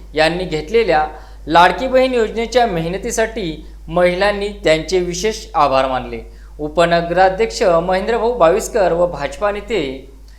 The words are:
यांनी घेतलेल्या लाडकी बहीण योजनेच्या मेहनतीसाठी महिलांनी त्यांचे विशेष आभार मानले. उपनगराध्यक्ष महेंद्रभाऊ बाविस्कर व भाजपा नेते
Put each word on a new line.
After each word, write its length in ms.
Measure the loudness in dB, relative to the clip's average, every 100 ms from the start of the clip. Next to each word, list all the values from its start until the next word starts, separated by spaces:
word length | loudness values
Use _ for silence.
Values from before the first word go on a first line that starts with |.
| -6 0
यांनी 260 | 0 0
घेतलेल्या 640 | -4 -6 -2 0 2 0 0 -8 -18 -14 2
लाडकी 400 | 6 6 4 0
बहीण 260 | 2 2
योजनेच्या 520 | 0 -2 -4 0 2 2
मेहनतीसाठी 1000 | 0 -4 -4 -4 -2 -2 -4 -8 -8 -14 -18 -4
महिलांनी 600 | 2 2 4 0 0 -4
त्यांचे 520 | -2 2 2 2 -2
विशेष 460 | -2 -2 -4 -4 -4 0
आभार 320 | 2 2 0
मानले. 340 | -2 -6 -10 -12 -18 -18 -10
उपनगराध्यक्ष 1040 | -4 0 2 2 2 4 4 2 -2 0
महेंद्रभाऊ 680 | 2 2 2 0 0 0 0
बाविस्कर 580 | 2 4 2 0 0 2
व 160 | 2 0
भाजपा 440 | -2 -8 -4 -4
नेते 600 | -4 -4 -4 -4 -8 -14 -20 -20